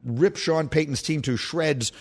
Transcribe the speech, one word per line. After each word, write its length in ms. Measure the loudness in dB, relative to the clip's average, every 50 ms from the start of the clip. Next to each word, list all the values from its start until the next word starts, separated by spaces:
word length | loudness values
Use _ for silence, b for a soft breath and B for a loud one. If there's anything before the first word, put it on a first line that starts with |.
| -6
rip 320 | -4 0 2 2 2 2 0
Sean 320 | -2 0 2 2 0 2
Payton's 320 | 2 0 0 2 -2 -6
team 200 | -2 -2 -2 -2 0
to 120 | 0 -2
shreds 560 | -2 -2 -4 -2 0 0 2 0 0 -2 -4 B B